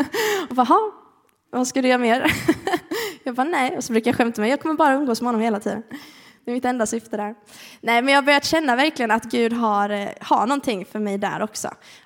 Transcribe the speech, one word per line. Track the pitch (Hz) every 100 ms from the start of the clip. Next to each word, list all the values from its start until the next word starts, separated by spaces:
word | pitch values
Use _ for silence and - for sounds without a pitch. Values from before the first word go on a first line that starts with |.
| 285
<laughs> | 440 427 392 320
Och | 254
bara: | 247
"Ha, | 381 427 - - _ _ _ _
vad | 247 254
ska | 269
du | 254
göra | 247
mer?" | 233 247 311 - - - 381 359
<laughs> | - 415 427 311
Jag | 262 240
bara: | 294
"Nej." | 320 254 320
Och |
så | -
brukar | 220 220
jag | -
skämta | 233 226
mig: | 214
"Jag | 277
kommer | 320 311
bara | 302
umgås | 269 277 226
med | 240
honom | 226
hela | 226 208
tiden." | 208 214 - 277 - - - _ -
Det |
är | 247
mitt | 254
enda | 254 214
syfte | 233 - 214
där. | 208 226 - - - -
Nej, | - 233
men | 269
jag | 285
har | 277
börjat | 285 -
känna | 330 294 240
verkligen | 311 302 226
att | 226
Gud | 226 240 226
har, | 233 220 202 202
eh, | 202 202 -
har | - 294 214
någonting | 285 269 196 196
för | 214
mig | 208 196
där | 196 170
också. | 214 - - - - -